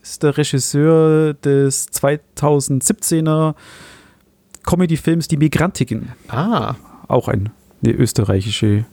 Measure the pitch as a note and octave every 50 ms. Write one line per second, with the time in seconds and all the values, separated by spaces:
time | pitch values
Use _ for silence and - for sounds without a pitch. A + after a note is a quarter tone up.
0 | _ - - - - D3 C#3 - D3 - - C3+ - - - C#3+ D3 D#3+ E3 D#3+
1 | D#3+ D#3 D#3 D#3 D#3 D#3 D3 - - C#3+ C#3 C#3 C#3 C#3 C#3 - - - - -
2 | - C#3 D3 D3+ _ _ _ - D3 C#3+ D3 C#3+ C3+ - C#3 C3 - - G#3 -
3 | - - E3+ D#3+ D#3+ D#3 D#3 D#3 D#3+ D#3 D3 - - - - - - - - -
4 | - _ _ _ _ _ _ _ _ _ - _ - - F3 E3+ F3+ E3 E3 C#3+
5 | - E3 E3 E3+ D3+ - E3 C#3+ D3+ D3+ - - D#3 F#3+ - - B2+ - A#2 A2+
6 | A#2+ B2+ B2 _ _ - - A#2+ D#3+ A3 A#3 D#3+ G#2+ G#2+ - - - - - -
7 | - _ - B2+ - - - F#2+ G2 A2 - _ _ _ _ _ - A#2 - -
8 | B2 A2 - - G#2+ G2+ G#2 F#2+ F#2+ G#2 G2+ - A2+ G#2+ G#2 G#2 A#2 -